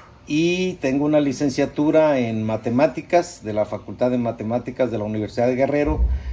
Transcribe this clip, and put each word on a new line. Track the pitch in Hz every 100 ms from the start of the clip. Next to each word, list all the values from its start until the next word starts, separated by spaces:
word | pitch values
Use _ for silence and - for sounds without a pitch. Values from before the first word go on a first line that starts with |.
| - - -
Y | 147 170 180 185
tengo | - 135 139 147
una | 151
licenciatura | 143 127 143 131 139 - 151 156 156 135
en | 117 110
matemáticas | 110 110 120 123 156 160 - 175 170 -
de | 107
la | 104
Facultad | 104 104 - 98 123
de | 123
Matemáticas | 117 - 110 123 127 123 123
de | 110
la |
Universidad | 104 107 104 - 123
de |
Guerrero | 127 135 147 147 151 - - -